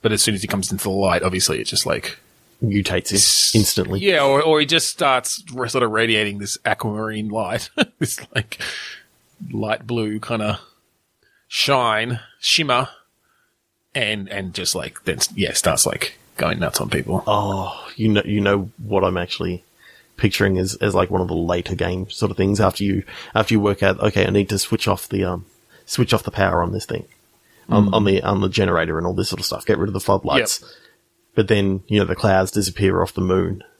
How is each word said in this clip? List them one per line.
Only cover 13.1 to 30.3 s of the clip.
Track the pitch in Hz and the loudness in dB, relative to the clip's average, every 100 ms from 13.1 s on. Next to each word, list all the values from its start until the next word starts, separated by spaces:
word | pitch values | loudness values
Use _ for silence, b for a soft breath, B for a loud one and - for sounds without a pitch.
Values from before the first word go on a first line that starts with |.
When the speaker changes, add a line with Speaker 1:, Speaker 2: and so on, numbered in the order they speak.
| _ _ _ _ _ _ _ _ 139 | _ _ _ _ _ _ _ _ -4
Speaker 1:
and, | 110 107 98 | -2 -4 -6
and | 98 92 | -8 -8
just, | 85 87 92 | -6 -4 -4
like, | 78 - - | -6 -8 -6
then, | 80 | -4
s-, | - - | -4 -2
yeah, | 87 | -2
starts, | - 85 69 - | 0 0 2 0
like, | - - - _ - | 0 -6 -10 _ -4
going | - - | -2 -2
nuts | 85 - | -4 -4
on | 53 | -4
people. | - - 92 - | -4 -2 -4 0
Speaker 2:
Oh, | 104 101 98 92 - - - | 0 0 -4 -6 -10 -16 0
you | 110 | 2
know, | 104 - | 2 2
you | 104 | 2
know | 101 101 95 - | 4 2 0 -10
what | 104 98 | -2 2
I'm | 95 90 | 2 0
actually | 90 - 87 90 _ b b b b - | -4 -4 -4 -6 _ b b b b -2
picturing | 104 - 98 92 | -2 2 2 2
as, | 95 - | -2 -2
as, | 107 | 0
like, | 92 92 | 2 2
one | 92 | 0
of | 90 | -2
the | 85 | -2
later | 85 90 - 92 | -2 -2 -2 -4
game | 90 92 95 | -2 -4 -8
sort | - 104 | -4 -4
of | 95 | 0
things | 95 98 | 0 2
after | 101 - | 0 0
you, | 101 95 - B B | -2 -2 -4 B B
after | 107 110 | -2 2
you | 110 | 2
work | 101 98 | 2 2
out, | 98 95 | 0 2
"Okay, | 104 101 98 | 0 2 2
I | |
need | 98 98 | 2 0
to | 101 | -2
switch | - 113 - | -2 -2 0
off | 95 - | -2 -2
the, | 101 | -4
um, | 92 90 90 _ _ b - | -2 -4 -8 _ _ b -8
switch | - 123 | -2 0
off | 110 | 0
the | - | -2
power | - 95 85 | 0 2 2
on | 87 | 0
this | 104 - | -4 -6
thing, | - - _ _ _ b b - | -8 -10 _ _ _ b b 2
on, | 107 101 | 4 4
Speaker 1:
Mm. | |
Speaker 2:
on | 104 | 4
the, | 101 95 | 4 2
on | - 98 | 2 0
the | 95 | 0
generator | 101 95 87 82 80 | 2 2 2 0 -2
and | 87 | -2
all | |
this | 95 - | -2 -4
sort | - | -4
of | - | -6
stuff. | - - | -6 -2
Get | 104 | 0
rid | 98 | 0
of | |
the | 98 | -2
floodlights." | - 98 - | 0 0 2